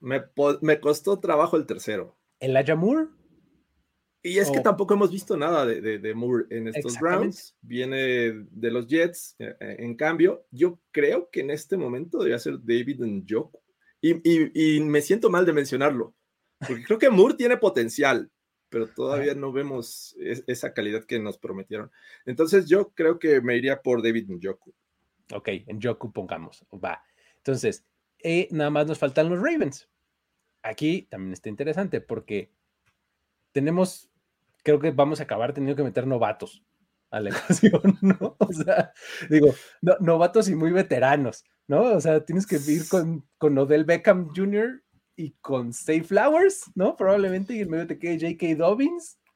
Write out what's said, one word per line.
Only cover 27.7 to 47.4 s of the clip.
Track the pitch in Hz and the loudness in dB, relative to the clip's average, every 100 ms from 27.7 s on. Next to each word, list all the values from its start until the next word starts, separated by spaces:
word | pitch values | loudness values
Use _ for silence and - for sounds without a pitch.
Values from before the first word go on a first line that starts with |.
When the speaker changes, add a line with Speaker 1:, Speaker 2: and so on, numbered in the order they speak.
| - _ _ _ _ | -6 _ _ _ _
Speaker 2:
eh, | 165 170 - | -2 -2 -2
nada | 160 147 | -2 0
más | 147 151 | 0 0
nos | 147 | 0
faltan | 143 131 160 | 0 2 0
los | 175 | 0
Ravens. | 262 330 156 - _ _ _ _ _ _ _ _ | -2 -2 -4 -6 _ _ _ _ _ _ _ _
Aquí | 113 110 151 185 - | -12 -4 -2 -4 -6
también | 101 95 | -12 -12
está | 92 110 | -12 -12
interesante | 104 143 156 196 120 | -8 -6 -4 -4 -6
porque | - 113 - 104 - _ _ _ _ _ _ _ _ _ _ | -6 -10 -6 -8 -8 _ _ _ _ _ _ _ _ _ _
tenemos, | - 143 175 185 - - _ _ _ _ _ | -2 0 0 0 -4 -20 _ _ _ _ _
creo | - 147 | 2 2
que | 156 | 2
vamos | 139 147 156 | 2 2 0
a | |
acabar | 147 104 123 | -4 -4 -2
teniendo | 135 135 143 | -2 -4 -2
que | |
meter | 135 123 123 | -2 -2 -2
novatos | 127 107 110 98 - _ _ _ _ _ | 0 0 -2 -10 -16 _ _ _ _ _
a | 107 | -8
la | 101 | -6
<laughs> | 95 - 185 226 | -6 0 4 4
ecuación, | 170 196 190 | 6 2 2
¿no? | 190 185 208 - | 2 2 -2 -4
O | 196 | -4
sea, | 160 165 180 - - - - 165 | -2 0 0 -2 -8 -18 -14 0
digo, | 151 147 127 - _ | 6 6 4 -4 _
no, | 165 185 | 2 2
novatos | 165 165 175 226 196 | 2 4 4 2 2
y | |
muy | 160 160 | 0 2
veteranos, | 180 190 127 127 147 127 - _ _ - | 2 0 2 2 2 0 -6 _ _ -2
¿no? | 143 | 2
O | 240 196 | 4 2
sea, | 160 156 | 2 2
tienes | 156 170 196 | 2 -2 -2
que | 151 | -2
ir | 143 156 160 | 0 -2 0
con, | 185 165 160 - _ | 0 0 -4 -10 _
con | 151 139 | 0 2
Odell | 139 151 | 4 2
Beckham | 151 170 - 185 165 | 4 2 4 2 0
junior | 180 196 208 233 262 _ _ _ - | -4 -2 -2 -2 -6 _ _ _ -14
y | 156 - | -14 -12
con | - 135 120 | -6 -4 -4
Zay | 117 - 160 | -6 -2 -2
Flowers, | 165 196 262 311 381 381 - | 2 2 4 4 4 2 -6
¿no? | - 202 330 | -2 -2 2
Probablemente, | 190 202 196 185 | 2 2 2 -2